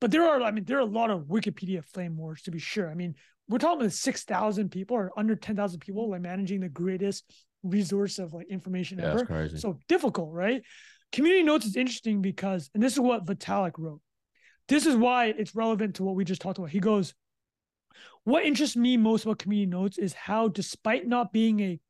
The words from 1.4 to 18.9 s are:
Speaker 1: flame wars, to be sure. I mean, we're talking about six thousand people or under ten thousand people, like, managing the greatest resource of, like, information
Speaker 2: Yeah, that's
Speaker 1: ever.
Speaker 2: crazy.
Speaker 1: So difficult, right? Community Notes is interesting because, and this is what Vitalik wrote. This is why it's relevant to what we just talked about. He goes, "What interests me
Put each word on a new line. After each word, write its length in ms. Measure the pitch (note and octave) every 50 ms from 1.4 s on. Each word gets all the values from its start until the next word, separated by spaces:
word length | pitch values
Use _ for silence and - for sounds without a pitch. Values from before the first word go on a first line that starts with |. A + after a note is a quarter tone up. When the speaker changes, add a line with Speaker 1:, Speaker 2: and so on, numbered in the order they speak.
| - G#3+ - - F#3+ F3+ F#3+ E3+ D3+
Speaker 1:
flame 320 | - - F#3 F3+ E3+ D#3+
wars, 260 | D#3+ D#3+ D#3+ D#3+ D3
to 80 | - F#3+
be 80 | E3 E3
sure. 320 | - - - G#3+ F#3 D#3+
I 40 | D#3
mean, 200 | F3 F3+ F3 D3 - _ _ _ _ _ -
we're 100 | G#3 B3
talking 220 | C#4+ E4 F4 D4+
about 120 | A#3+ G3
six 320 | - - - C#4+ - - -
thousand 460 | - G#3 F3+ G#3+ G#3+ G3+ G3+ G#3 F3
people 260 | - F#3 F#3+ - B3
or 140 | A#3 F#3+ F3+ -
under 220 | G#3+ G#3+ A3 A3
ten 200 | - - - G#3+
thousand 240 | G3 G3+ G3 F3 D#3+
people, 280 | - - F#3+ G#3 A#3 A3
like, 140 | F#3+ F3
managing 380 | F3+ F3 F3+ G3 G3 F3+ G3+ F#3+
the 100 | F#3 F3
greatest 600 | C3+ E3 F3 F#3+ F#3 F3+ G3+ G3+ G3 - - _ _ _ _ _ _ _
resource 560 | - F3+ F#3 G#3 G3 D3+ G3+ G3 G3+ G3 - -
of, 140 | F#3 E3
like, 140 | D#3 E3 - -
information 500 | G3 F#3 - F#3 F#3 F3+ F3+ - F#3+ F#3
Speaker 2:
Yeah, 100 | - -
that's 140 | - A#3
Speaker 1:
ever. 40 | B3
Speaker 2:
crazy. 320 | - E2 D#2+ D#2 D#2 D#2 D2+
Speaker 1:
So 200 | D2+ G#3 E3 - - -
difficult, 440 | E4+ F4 D#4 A3+ - G3 E3 D3+
right? 300 | E3 E3+ F#3 G#3+ C4 A#3 - - - - - - - _ _ _
Community 320 | - A#3+ D4 E4+ F#4+ F#4+
Notes 240 | E4 D4+ D4+ D#4 -
is 100 | G#3+ -
interesting 460 | B3+ B3+ B3+ A3+ - - A3+ G#3 G3+
because, 480 | F#3+ G3 E3+ - F#3+ G3 F#3+ F3+ D3 -
and 100 | - G#3
this 120 | A#3 C4 -
is 60 | C#4+
what 260 | A#3+ B3 A#3+ G#3+ F3+
Vitalik 460 | E3 G3 - - - G3 G3+ F#3+ E3+ -
wrote. 240 | D#3+ D#3+ D#3+ D3 D3+ _ _ _ _ _ _ _ _ _ _ _ _ _ -
This 180 | C4+ D4+ -
is 100 | D#4+ C4
why 300 | A3 A#3 B3 B3 B3 A#3+
it's 280 | A3 A3 - G#3 - -
relevant 420 | A3 A3+ A3+ A3+ F#3+ A3 G3+ -
to 60 | -
what 120 | F#3+ G3 F#3+
we 100 | F#3+ G3
just 160 | D#3+ F#3+ -
talked 160 | - F#3+ F#3
about. 140 | - F3+ D3+
He 100 | D3+ G#3
goes, 320 | F3+ A3 G#3+ G3+ F3+ - - _ _ _ _ _ _ _ _ _ _ _ _ _ _ _ _ - - - - _ _
"What 220 | A3 C4 E4 -
interests 300 | D4+ C#4+ G#3+ D4+ C4 -
me 200 | A#3+ A#3+ B3